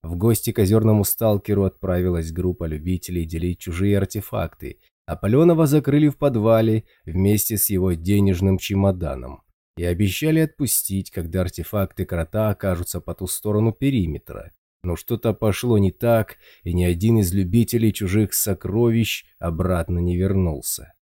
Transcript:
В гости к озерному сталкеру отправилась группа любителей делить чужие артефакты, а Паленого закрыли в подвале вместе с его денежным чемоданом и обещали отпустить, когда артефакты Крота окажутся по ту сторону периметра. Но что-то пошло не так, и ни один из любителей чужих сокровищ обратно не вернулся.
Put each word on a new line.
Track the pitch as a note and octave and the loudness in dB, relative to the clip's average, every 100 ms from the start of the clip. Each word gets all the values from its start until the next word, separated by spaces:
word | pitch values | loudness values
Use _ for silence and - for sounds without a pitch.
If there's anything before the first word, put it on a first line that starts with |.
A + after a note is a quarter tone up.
В | E2 | -8
гости | F2 A2 A2 - | 0 2 2 0
к | A2 | 0
озерному | F#2+ A2 G#2+ G#2+ | 2 4 4 4
сталкеру | G2+ - A2+ G#2 - G2+ | 2 0 0 0 0 0
отправилась | F#2+ - F#2+ F2+ F2+ F2 D#2+ | 0 -2 -4 0 0 -2 -4
группа | D#2+ F2+ F2+ E2+ | -4 -4 -4 -6
любителей | D2+ E2 F#2 - F2 | -6 -4 -4 -4 -6
делить | D#2+ E2 F2 F2 | -4 -4 -4 -4
чужие | - E2+ G2+ G2+ | -8 -2 2 2
артефакты, | G2 G#2+ - G#2 E2+ - F2 - _ _ - | 0 -6 -8 -6 -6 -8 -16 -16 _ _ -12
а | E2+ | -6
Паленого | G2+ B2 E3+ E3 D#3 | 2 4 6 6 4
закрыли | D3+ D3 C#3+ D3+ | 2 2 4 2
в | - | 2
подвале | C#3+ A#2 G#2+ A2+ A2+ A2 - _ | 0 2 4 4 4 0 -2 _
вместе | - E2+ G2 G#2 - G#2 | -8 0 2 2 0 -2
с | - | 0
его | G2 F#2 | 0 0
денежным | E2+ E2 G2+ G2 F2 G2 F#2 | -2 0 2 2 2 2 0
чемоданом | - G2 G2 F#2 D#2+ C2+ B1 C#2+ _ _ _ - | 0 0 2 0 -6 -8 -10 -16 _ _ _ -6
и | |
обещали | F2 F2 G2+ F#2 D#3 D#3+ | -4 0 0 0 0 2
отпустить, | D#3 _ C3 - - G2 - | 0 _ -4 -2 -2 -4 -4
когда | - E2+ F#2+ | -8 -4 -2
артефакты | F2+ - F2 G#2 F#2+ - | -2 -4 -6 -4 -4 -4
Крота | F#2 F2 D#2+ G#2+ A2 | -6 -4 -4 -2 -2
окажутся | G2+ G2 F2 F2+ F2+ | -2 -2 -4 -4 -8
по | F2 | -10
ту | E2+ F2+ | -10 -8
сторону | - G#2 G#2 A2+ | -6 -2 0 0
периметра. | A2 C3+ C3 E2+ C#2+ - - - _ _ _ | 0 -2 0 -2 -4 -12 -16 -16 _ _ _
Но | F2 E2+ | -8 -8
что-то | - A2+ A#2 | -6 -4 -2
пошло | G#2 A2 F#2+ B2 A2 | 0 0 0 2 2
не | G2 | 2
так, | - A#2+ A2+ G#2+ - _ _ | 0 2 2 0 -10 _ _
и | F2 | -4
ни | F2 | 0
один | F2+ F2 A2 A#2 | 2 2 2 2
из | F#2+ | 2
любителей | F#2+ F2+ A2 A2+ A#2 A2 | 0 2 2 2 2 0
чужих | - G2 G2+ G#2 | -2 -2 0 0
сокровищ | - - F#2 F#2 G2+ A#2+ A2+ A2+ - - _ | -2 -4 -4 -4 0 2 2 0 -4 -12 _
обратно | F2 D#2+ F2+ F2+ - F2 | -6 -2 -2 -2 -2 -2
не | F2 F2 | 0 0
вернулся. | F#2+ G2 F2+ D2 - - D#2 _ | 0 0 0 -2 -8 -10 -12 _